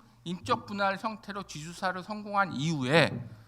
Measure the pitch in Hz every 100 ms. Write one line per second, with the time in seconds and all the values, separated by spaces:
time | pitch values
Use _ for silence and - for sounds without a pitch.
0 | - _ 170 180 - 233 214 202 196 190
1 | 226 214 - 202 185 151 156 170 190 185
2 | 180 214 208 202 190 123 156 156 127 160
3 | 123 - - -